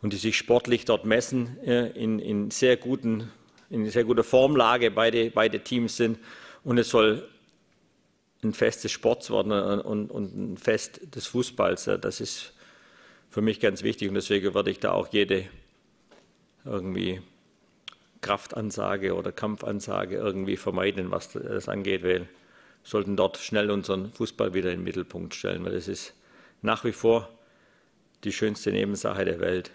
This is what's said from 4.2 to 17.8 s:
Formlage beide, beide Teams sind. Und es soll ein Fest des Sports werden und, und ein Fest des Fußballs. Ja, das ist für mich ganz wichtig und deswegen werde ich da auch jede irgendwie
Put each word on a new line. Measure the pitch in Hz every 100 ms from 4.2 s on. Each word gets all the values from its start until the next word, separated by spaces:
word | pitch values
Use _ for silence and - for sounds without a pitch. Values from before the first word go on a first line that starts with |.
| 110
Formlage | 131 135 147 113 123 117
beide, | 101 117 117 113
beide | 110 110 104
Teams | - 123 117 -
sind. | 120 113 - - - -
Und | - 120
es | 110
soll | 120 110 110 - - _ _ _ _ _ _ _ _ _ _
ein | 113
Fest | 104 113 -
des | 110
Sports | - 113 117 -
werden | 107 107 104 98 101
und, | - 107 104
und | - 101 98
ein | 98 92
Fest | - 107 - - 165 127
des | -
Fußballs. | 123 123 - 95 90 -
Ja, | 101
das | - -
ist | 104 - - _ - - _ _ - - _
für | -
mich | 107 107
ganz | 110 95
wichtig | 107 110 101
und | 98
deswegen | 95 101 98
werde | 92 98
ich | 95
da | 104
auch | 95 95
jede | 104 98 98 92 - _ _ _ _ _ - _ _ _ _ -
irgendwie | 107 95 92 92 92 92 _ _ _ _ _